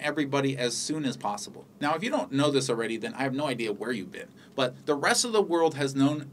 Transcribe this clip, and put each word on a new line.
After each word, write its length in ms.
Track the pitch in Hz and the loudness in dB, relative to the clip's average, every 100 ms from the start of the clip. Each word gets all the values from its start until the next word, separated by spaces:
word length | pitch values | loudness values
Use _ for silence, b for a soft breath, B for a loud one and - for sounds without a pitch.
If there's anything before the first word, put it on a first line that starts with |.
everybody 520 | 147 147 139 139 139 | -2 0 0 2 0
as 220 | 131 123 - | 0 -2 -2
soon 260 | - 156 | -4 -2
as 140 | 135 - | -2 -2
possible. 480 | 104 104 101 - - - | -4 -4 -8 -14 -16 -4
Now, 140 | 147 | -2
if 80 | 160 | 0
you 80 | 226 | 0
don't 200 | 302 - | -2 0
know 200 | 135 147 | 2 4
this 180 | 139 135 | 4 2
already, 260 | 113 113 113 | 0 -2 -2
then 180 | 113 | -4
I 80 | 117 | -2
have 100 | 135 | -2
no 140 | 131 151 | -2 -2
idea 260 | 117 113 | -2 -2
where 180 | 104 113 | -2 -4
you've 200 | 117 - | -4 -6
been. 160 | 92 - - B | -12 -16 -20 B
But 320 | - 127 - | -2 -2 -2
the 80 | - | -2
rest 320 | 143 170 233 | 2 4 2
of 60 | 247 | 2
the 100 | 214 | 2
world 320 | 180 170 165 | 4 4 4
has 200 | 135 139 | 2 0
known 340 | 139 139 151 139 | 4 4 2 -6